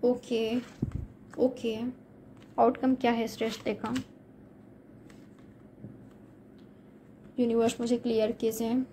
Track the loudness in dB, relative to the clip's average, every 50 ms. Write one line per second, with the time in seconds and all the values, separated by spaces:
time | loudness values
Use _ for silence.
0 | 4 2 2 2 -2 -4 -2 -2 0 0 -2 -4 -4 -6 -8 -6 -6 -6 -4 -8
1 | -8 -10 -14 -20 -20 -18 -2 2 2 2 2 0 -4 -4 -4 -4 -6 -8 -8 -10
2 | -18 -20 -20 -20 -20 -20 -20 -20 -20 -12 2 4 4 4 4 2 2 2 2 4
3 | 2 2 2 2 -2 -4 -4 -4 -4 -4 -4 -4 -4 -4 -4 -4 -4 -4 -4 -4
4 | -6 -8 -14 -20 -20 -20 -20 -20 -20 -20 -20 -20 -20 -20 -20 -20 -20 -20 -20 -20
5 | -20 -20 -20 -20 -20 -20 -20 -20 -20 -20 -20 -20 -20 -20 -20 -20 -20 -18 -18 -18
6 | -20 -20 -20 -20 -20 -20 -20 -20 -20 -20 -20 -20 -20 -20 -20 -20 -20 -20 -20 -20
7 | -20 -20 -20 -20 -20 -12 0 0 2 2 4 4 2 2 2 0 0 0 0 0
8 | 0 0 2 2 2 2 0 0 -2 -2 -2 0 -2 0 0 0 -2 -4